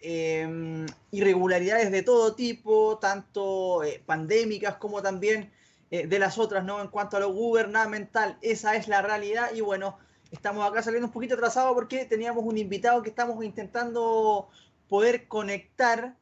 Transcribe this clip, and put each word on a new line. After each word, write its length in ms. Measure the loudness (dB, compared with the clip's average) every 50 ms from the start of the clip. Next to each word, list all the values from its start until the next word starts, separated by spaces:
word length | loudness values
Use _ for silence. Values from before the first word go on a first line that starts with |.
em, 840 | -10 -6 -4 -2 -2 -2 -2 -2 -4 -4 -6 -8 -8 -8 -6 -8 -8 -8 -10 -14 _ _
irregularidades 800 | -4 2 4 4 4 4 4 2 2 2 2 2 2 2 2 2
de 100 | 0 0
todo 320 | 2 4 4 6 4 4 2
tipo, 640 | 0 -2 -4 -4 -4 0 2 4 4 4 4 2
tanto, 840 | 0 -2 -2 -2 -2 -6 -8 -6 -4 -4 -2 -2 -2 0 0 0 0 0
eh, 180 | -2 -6 -8 -4
pandémicas 720 | -4 -2 -2 0 2 2 2 2 0 -2 -4 -4 -6 -6
como 260 | -6 -8 -8 -6 -4 -4
también, 480 | -4 -4 -2 0 0 0 0 -4 -8 -18 _ _ _ _ _ _ _
eh, 160 | -6 -6 -2
de 100 | 0 0
las 220 | 2 2 0 2 0
otras, 260 | -2 0 0 -2 -2
¿no? 160 | -2 -4 -6
En 60 | -8
cuanto 300 | -6 -4 -4 -4 -2 -2
a 20 | 0
lo 120 | 0 0
gubernamental, 1040 | -2 -2 0 2 4 2 2 2 2 2 2 0 -2 -6 -8 -4 -2 0 0 0 -2 -4
esa 340 | -4 -2 -2 0 0 0 0
es 120 | 0 0
la 160 | 0 0 0 2
realidad. 500 | 0 -2 -2 -2 -2 -2 -2 -2 -2 -2
Y 80 | -4
bueno, 380 | -2 -2 -2 -2 -4 -6 -8 -10 _ _ _ _ _ _
estamos 360 | -16 -8 -6 -6 -2 -2 -2
acá 140 | 0 0 0
saliendo 240 | 0 0 -2 -2 -2
un 80 | -4 -4
poquito 220 | -6 -4 -2 0
atrasados 400 | 0 0 0 2 2 2 4 2
porque 300 | 2 0 -2 -4 -6 -2
teníamos 380 | -2 -2 -2 -2 -2 -2 -2 -2
un 140 | -2 -2
invitado 460 | -2 -2 -4 -4 0 2 4 4 4 2
que 60 | -2
estamos 360 | -4 -2 -2 -2 -4 -6 -8
intentando 1040 | -8 -8 -10 -10 -6 -6 -4 -4 -4 -2 -2 0 2 2 4 4 4 2 2 -2 -6 _ _ _ _ _ _ _ _
poder 380 | 2 4 4 4 2 2 -4
conectar. 880 | -6 -6 -4 -4 -4 -6 -6 -8 _ _ 2 2 4 4 2 -2 -6 -12 _